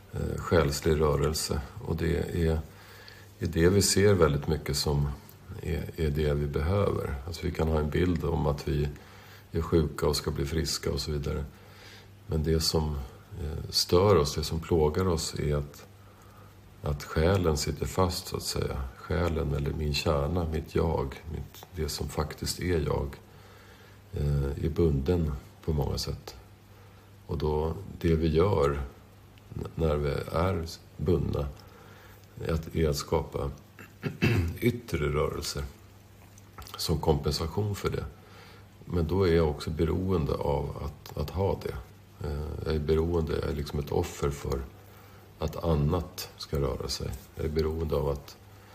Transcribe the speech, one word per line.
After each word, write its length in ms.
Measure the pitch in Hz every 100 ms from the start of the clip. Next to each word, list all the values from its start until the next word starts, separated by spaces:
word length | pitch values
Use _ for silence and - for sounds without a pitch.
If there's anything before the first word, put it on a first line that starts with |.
| -
eh, 240 | - 78 73
själslig 640 | - 87 71 71 - 76
rörelse. 600 | 78 71 73 80 - 76 - - -
Och 100 | 82
det 200 | 82 80 82 - 82
är, 140 | 80 - - - - - - - -
är 80 | 87
det 220 | 82 85
vi 140 | 98
ser 320 | 95 - 101
väldigt 320 | 98 80 71 -
mycket 280 | 78 - 71
som 320 | - 71 71 69 - - - -
är, 280 | - 76 - -
är 100 | 78
det 240 | 71 76
vi 120 | 73 73
behöver. 680 | 71 78 101 101 - - 71 -
Alltså, 160 | 85 87
vi 60 |
kan 160 | 82 80
ha 100 | 78
en 100 | 76
bild 340 | 82 90 82
om 220 | 71 78 76
att 220 | 71 -
vi 200 | 73 71 - - - - - -
är 80 | 85
sjuka 440 | 80 85 78 - 73
och 100 | 73
ska 140 | -
bli 160 | 73 73
friska 440 | 80 76 - -
och 80 | 73
så 100 | -
vidare. 340 | 73 71 73 73 - - - - - - - -
Men 160 | 80
det 180 | 76 80
som, 360 | 80 80 78 73 69 - - 80
eh, 280 | 78 76 -
stör 460 | - - 87 101 92
oss, 180 | 76
det 100 | -
som 160 | 78 82
plågar 460 | 82 85 76 78 95
oss 260 | 80 -
är 200 | - 73 73
att, 300 | 71 - - - - - - - - - - -
att 220 | - 73
själen 520 | - - 80 98 87 73
sitter 300 | - 71 71
fast, 400 | - 92 85 -
så 100 | -
att 60 |
säga. 400 | - - - 69 65 -
Själen 560 | - 85 85 80 73
eller 180 | 73 71
min 220 | 73 78
kärna, 500 | 71 - 76 71 87 80
mitt 260 | 78 -
jag, 480 | 82 82 78 67 - -
mitt, 320 | 73 - - -
det 140 | 87 76
som 200 | - 73
faktiskt 520 | - 76 - 73 -
är 200 | 87 85
jag, 360 | 73 67 69 - - - - - - - - - -
eh, 520 | - 73 71 69 69
är 40 | 82
bunden 640 | 76 85 71 69 90 78 69 - -
på 80 | -
många 260 | 76 69 67
sätt. 380 | - 71 - - - - - - - - - - -
Och 120 | 76
då, 360 | 78 76 78 80 - -
det 140 | 87
vi 140 | 82 80
gör 520 | 78 95 98 71 71 67 - - - - - -
n-, 120 | - -
när 220 | - 80 76
vi 140 | 73 69 69
är 340 | 80 90 95 80 - - -
bundna 520 | - 82 71 71 69 - - - - - - - - -
är 80 | -
att, 220 | 80 80 82
är 120 | 82
att 80 | 71
skapa 540 | - 80 76 - 69 71 - - - -
<clears throat> 580 | - - - 110 82 -
yttre 480 | 120 117 - 80 73
rörelser 560 | 71 73 76 76 - 69 - - - - - - - - - - -
som 240 | - 76
kompensation 760 | - 73 76 73 80 - 104
för 160 | 101 -
det. 140 | - - - - - - - - -
Men 220 | - 87 80
då 220 | 90 95
är 40 | 82
jag 120 | 80
också 200 | 71 -
beroende 640 | 78 80 85 95 90 71
av 480 | 76 - 71 71 71
att, 320 | 73 - - -
att 120 | 76
ha 280 | 82 98 76
det. 120 | - - - - - - 73
Eh, 160 | 73 73 76 -
jag 80 |
är 40 | 76
beroende, 540 | 73 80 82 85 80
jag 160 | - 80
är 40 |
liksom 240 | 78 73 76
ett 140 | 71
offer 380 | - 87 - 73
för 320 | 71 71 69 - - - - - - - -
att 260 | - -
annat 640 | 85 78 73 90 85 - - -
ska 240 | - 73
röra 280 | 69 65 62
sig. 220 | - - - - -
Jag 80 |
är 60 | -
beroende 460 | 76 78 80 80 71
av 120 | 71
att, 280 | 69 - - - - -